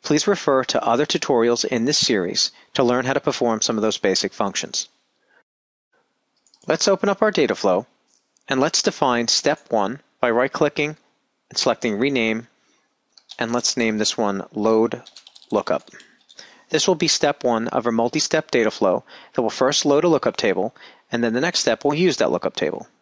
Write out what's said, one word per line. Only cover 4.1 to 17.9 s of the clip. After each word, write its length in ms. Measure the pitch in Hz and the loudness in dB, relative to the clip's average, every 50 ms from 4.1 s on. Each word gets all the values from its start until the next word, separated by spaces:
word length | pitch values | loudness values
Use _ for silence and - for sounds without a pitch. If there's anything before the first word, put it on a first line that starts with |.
| 95 - - 98 - | 0 0 -2 -4 -4
functions. 560 | - 110 98 92 - - - - - - - _ _ _ _ _ _ _ _ _ _ _ _ _ _ _ _ _ _ _ _ _ _ _ _ _ _ _ _ _ _ _ _ _ _ _ | -4 -4 -4 -4 -6 -8 -8 -8 -8 -10 -10 _ _ _ _ _ _ _ _ _ _ _ _ _ _ _ _ _ _ _ _ _ _ _ _ _ _ _ _ _ _ _ _ _ _ _
Let's 220 | - 147 170 - - | -4 -2 0 2 0
open 220 | 196 185 - 202 | 0 2 2 -2
up 100 | 196 - | 0 2
our 100 | - 214 | 0 0
data 240 | 196 - 151 107 104 | 2 2 0 0 0
flow, 300 | - - 98 90 92 117 _ _ _ _ _ _ _ _ _ _ _ _ - | 0 2 2 2 2 0 _ _ _ _ _ _ _ _ _ _ _ _ -4
and 100 | 135 131 | 0 0
let's 220 | 135 160 - - | 0 0 0 0
define 480 | - 208 - - - 131 123 120 120 113 | -2 -2 -2 0 0 0 2 0 0 0
step 420 | - - - 139 147 - _ _ | -2 0 0 0 -2 -2 _ _
one 300 | - 110 101 95 120 147 _ _ _ _ | -2 -2 -2 -2 -4 -8 _ _ _ _
by 120 | - 120 | 0 0
right-clicking 680 | 113 117 127 135 - - 160 147 - - 147 151 156 _ _ _ _ _ _ _ _ _ _ _ | 2 2 0 -2 0 0 -2 -2 0 -2 -6 -6 -6 _ _ _ _ _ _ _ _ _ _ _
and 80 | - - | -6 -2
selecting 400 | - 131 113 - - 120 104 101 | -2 -2 -2 -2 -2 -4 -2 0
rename, 500 | 120 143 143 127 113 113 110 113 120 _ _ _ _ _ _ _ _ _ _ _ _ _ _ - _ _ - - | 0 0 0 0 0 0 -2 -4 -6 _ _ _ _ _ _ _ _ _ _ _ _ _ _ -20 _ _ -8 -6
and 140 | 120 113 117 | -6 -2 -2
let's 240 | 123 120 - - | -2 -2 -2 -2
name 220 | - 117 113 110 107 | 0 0 0 0 0
this 180 | 107 - - | -2 -2 -2
one 300 | - 113 101 98 98 - - - | -2 -2 -2 -2 -4 -8 -8 -6
load 480 | - 104 110 113 110 113 117 113 120 - - _ - _ - _ - - _ | -2 0 2 4 4 2 2 -2 -6 -12 -18 _ -20 _ -20 _ -20 -10 _
lookup. 400 | - 104 - - - 71 - - - - - _ _ _ _ _ - - - - - - _ _ | -2 -2 0 0 -4 -4 -4 -10 -20 -20 -20 _ _ _ _ _ -20 -20 -20 -20 -20 -20 _ _
This 160 | - 156 - | -2 0 2
will 100 | - 185 | 2 2
be 120 | 156 185 165 | 2 2 0
step 360 | - - - 147 143 - - | 0 0 0 0 -2 0 0
one 240 | 123 117 113 113 120 | 0 0 0 -2 -2
of 180 | - 123 110 | -4 -2 -2
a 60 | 120 | 0